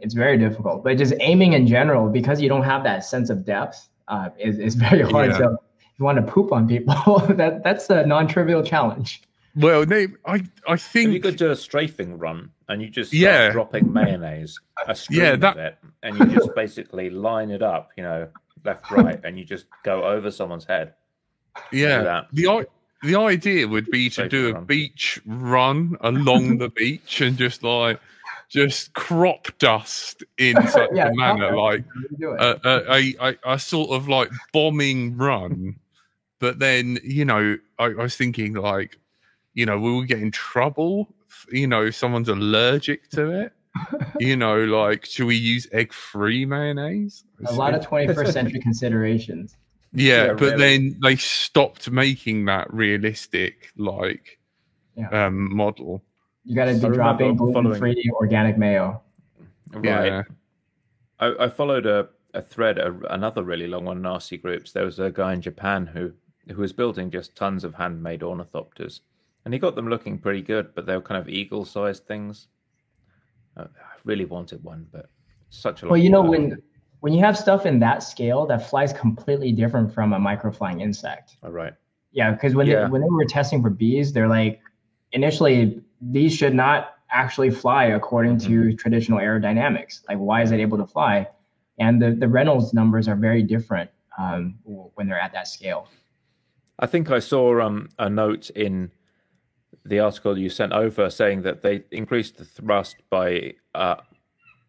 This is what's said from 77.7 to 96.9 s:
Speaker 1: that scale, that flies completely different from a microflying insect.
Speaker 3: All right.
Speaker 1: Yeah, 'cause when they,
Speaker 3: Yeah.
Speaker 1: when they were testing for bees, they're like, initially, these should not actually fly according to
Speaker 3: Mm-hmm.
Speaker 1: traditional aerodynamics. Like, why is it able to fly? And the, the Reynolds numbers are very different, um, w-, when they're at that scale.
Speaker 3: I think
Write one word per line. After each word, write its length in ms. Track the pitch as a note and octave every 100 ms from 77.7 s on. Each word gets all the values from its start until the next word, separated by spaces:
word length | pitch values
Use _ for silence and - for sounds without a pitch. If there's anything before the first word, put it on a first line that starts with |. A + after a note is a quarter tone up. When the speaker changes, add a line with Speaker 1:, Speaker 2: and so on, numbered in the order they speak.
| B2+
Speaker 1:
that 220 | A2+ C#3
scale, 440 | - - A#2+ B2+ D3+
that 220 | A#2+ -
flies 220 | C#3 C#3
completely 580 | C#3 A2+ A2 - C#3+ C3
different 400 | A2 A2+ A#2+ G#2+
from 220 | - G#2+
a 40 | G2
microflying 600 | G2+ G2+ A2 - F#2+ F2
insect. 560 | G#2 G2+ D#2 C#2+ - _
Speaker 3:
All 80 | E2+
right. 240 | E2+ D#2+ - _ _ _
Speaker 1:
Yeah, 220 | - A2 G#2+
'cause 180 | C#3
when 120 | C3+ C#3+
they, 60 |
Speaker 3:
Yeah. 160 | G#2+ G#2
Speaker 1:
when 140 | C3
they 60 | D#3+
were 180 | E3 D3
testing 340 | C#3+ - C#3
for 80 | A2+
bees, 460 | F#2+ A2+ C3+ C#3+
they're 140 | C3+ A2
like, 320 | A2+ A2 - _ _ _ _ _
initially, 720 | B2+ D3+ D#3 D#3 B2 A2 - - _
these 340 | B2 C3+ D#3
should 200 | D#3 C#3+
not 420 | B2+ C3+ D3 - - -
actually 400 | B2 B2+ - C3
fly 340 | A2+ A#2+ C3+
according 540 | A#2+ G#2+ - A#2+ A#2 A#2+
to 100 | G#2
Speaker 3:
Mm-hmm. 280 | A2+ A2+ A2
Speaker 1:
traditional 420 | A2+ A2+ A2+ A2
aerodynamics. 800 | G#2 A2 G#2 A2 C#3 A2 - - -
Like, 100 | G2+
why 220 | G2 A2+
is 120 | A2
it 80 | A2
able 180 | G#2+ G#2+
to 80 | F#2+
fly? 420 | - C#3 G2+ F#2+ - _ _ _ -
And 220 | A2+ A#2+
the, 120 | A#2
the 160 | A#2 B2
Reynolds 440 | B2+ D3+ C3+ A2
numbers 360 | A2+ A2 A2 G#2+
are 80 | G2+
very 260 | A2 A#2
different, 480 | G2+ A2+ A2+ F#2 E2+ _ _ -
um, 360 | F#2 F2 F2+ G#2+
w-, 260 | A2 G2 F#2
when 120 | G#2 G2
they're 140 | F2+
at 120 | F#2
that 140 | F#2+ F2
scale. 400 | - F#2+ E2+ - _ _ _ _ _ _ _ _ -
Speaker 3:
I 80 |
think 240 | C3+